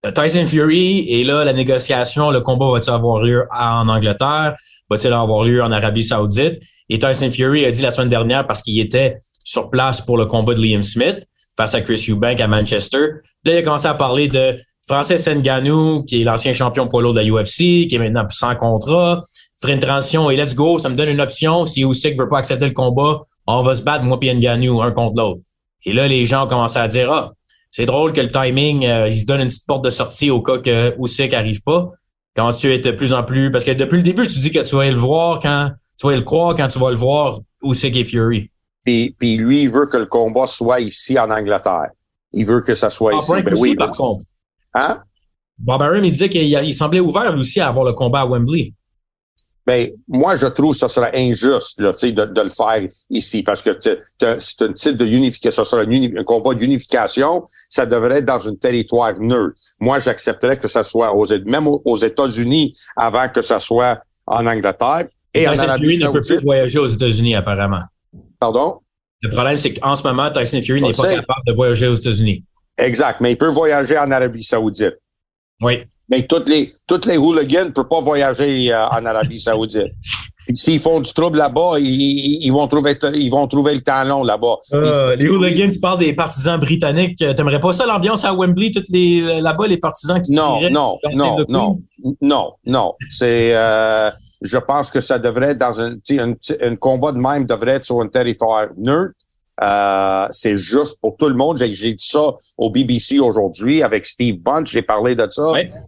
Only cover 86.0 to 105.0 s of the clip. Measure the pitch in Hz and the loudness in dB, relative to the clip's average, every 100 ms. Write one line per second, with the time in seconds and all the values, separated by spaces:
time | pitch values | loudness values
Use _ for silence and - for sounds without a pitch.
86 | 160 143 160 - 135 170 143 170 160 151 | 0 0 -4 -2 -2 0 0 0 0 0
87 | 180 180 151 135 147 143 175 180 254 208 | 0 0 -2 0 0 2 0 0 0 0
88 | 185 220 202 190 180 180 220 202 185 180 | 0 0 -2 0 2 2 0 -2 0 2
89 | 175 175 165 160 160 156 214 175 165 - | 4 2 2 0 0 0 0 0 -2 -6
90 | 147 180 175 147 156 120 175 147 131 92 | -2 -2 2 2 2 0 0 0 0 -2
91 | - 139 139 101 - 131 - - - _ | -4 0 0 0 0 0 0 -2 -6 _
92 | 127 143 143 139 85 - - 131 95 - | -8 -2 0 0 -2 -10 -4 -2 -2 -6
93 | - - 123 117 117 113 113 110 110 110 | -14 -2 0 2 2 2 2 2 2 0
94 | 107 - - _ 104 123 123 143 139 135 | 0 -4 -20 _ -4 -4 0 -2 0 -4
95 | 123 127 120 113 139 135 127 110 117 117 | -2 -2 0 0 -2 0 -2 -2 -6 -6
96 | - 139 117 113 - 151 123 117 131 131 | -4 -2 -2 -4 -6 -4 -4 -2 -2 0
97 | 147 127 127 143 123 113 113 131 - 120 | -2 -2 -2 0 -2 -2 0 -2 0 -2
98 | 110 131 120 107 113 110 107 - 117 151 | 0 0 -2 0 0 0 -2 -4 0 0
99 | 190 - _ _ _ - 104 101 101 98 | -2 -8 _ _ _ -4 0 2 2 0
100 | 98 95 98 - 113 101 92 123 147 - | 0 0 -4 -4 -2 -2 0 0 -2 -4
101 | 110 - 151 123 143 160 120 98 110 107 | -6 0 0 2 0 0 -2 -2 -6 -6
102 | - 151 151 - _ - 117 107 127 120 | -4 0 0 -4 _ -4 -2 0 0 -2
103 | - 143 127 110 98 82 113 156 127 104 | 0 2 2 2 -2 -2 0 2 2 -2
104 | - - 120 92 85 151 147 117 104 110 | -6 -4 -2 -2 -2 -2 -2 -4 -2 0